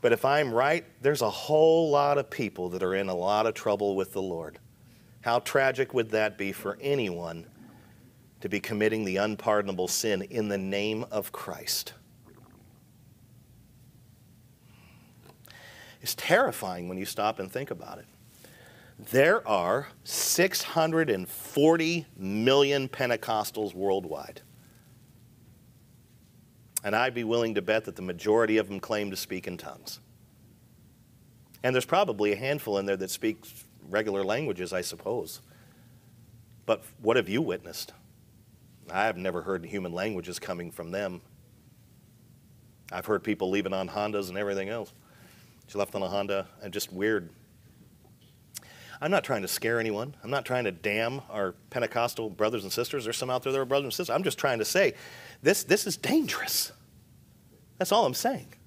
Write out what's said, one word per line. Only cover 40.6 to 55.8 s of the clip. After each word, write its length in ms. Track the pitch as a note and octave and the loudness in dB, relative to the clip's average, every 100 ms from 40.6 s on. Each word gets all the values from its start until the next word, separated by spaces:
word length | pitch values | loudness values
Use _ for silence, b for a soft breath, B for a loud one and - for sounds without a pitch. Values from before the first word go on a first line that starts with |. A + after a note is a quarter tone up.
| F2 | -8
from 200 | - E2+ | -10 -8
them. 320 | F#2 G2+ F2 - - - - - - - - - - - - - - - - - | -4 -4 -8 -16 -20 -20 -20 -20 -20 -20 -20 -20 -20 -20 -20 -20 -20 -20 -20 -10
I've 140 | F2+ F2+ | -8 0
heard 180 | G2+ | 0
people 240 | A2 G#2 F#2 | 0 -2 2
leaving 240 | G2 F#2+ | 2 0
on 160 | F#2+ F#2 | -2 -2
Hondas 400 | G2 G#2 G#2 F#2+ | -2 -2 -2 -4
and 80 | F#2 | -4
everything 320 | G2+ G2 G2 | -2 -2 -4
else. 240 | A2+ G#2 - B B B B B B - | -6 -8 -14 B B B B B B -12
She 100 | G2+ | -4
left 160 | G2 | -4
on 80 | G#2 | -2
a 40 | F#2+ | -2
Honda, 420 | G2+ G2+ G2 F#2+ - | -2 0 -2 -4 -12
and 100 | G#2 | -8
just 220 | F#2+ - | -6 -6
weird. 380 | F#2 G#2 G#2+ E2 - - - - - - - - - - - _ - B B B B | -2 0 0 -2 -18 -20 -20 -20 -20 -20 -20 -20 -20 -20 -20 _ -18 B B B B
I'm 100 | D3+ | 0
not 140 | F#3+ | 0
trying 160 | - A#2+ | 2 -2
to 80 | F#2+ | -2
scare 320 | - A2+ A#2 | -2 0 0
anyone. 340 | A2+ G#2 B2+ C#3+ | 0 -2 -6 -10
I'm 80 | A2 | -4
not 140 | C#3 | -4
trying 200 | A#2+ B2+ | 0 0
to 80 | A2+ | 0
damn 500 | E2+ G#2 G#2 A#2 C3+ - | -2 -2 0 -2 -4 -8
our 220 | G#2+ F#2+ - - | -4 -4 -4 -8
Pentecostal 580 | B2+ A#2 A#2+ A#2 - A2 | -2 -2 0 -2 -2 -8
brothers 360 | F2 G#2+ A#2 | 0 0 0
and 80 | G2 | -4
sisters. 320 | G2+ A#2+ C#3+ | -4 -2 -4
There's 120 | A2 A#2 | -4 -4
some 140 | B2+ | -2
out 120 | B2+ | -2
there 120 | C3+ | 0
that 40 | C3+ | -2
are 60 | |
brothers 200 | B2+ C#3 C#3 | 0 0 0
and 80 | |
sisters. 200 | - D#3+ | -4 -2
I'm 80 | C3 | 0
just 140 | F#3 - | 0 0
trying 220 | C#3+ A#2+ | 0 2
to 80 | G#2+ | 2
say, 260 | F3 F3 - B B B B | 4 4 2 B B B B
this, 240 | C#3 G3 | 2 4
this 220 | - G3+ | 4 2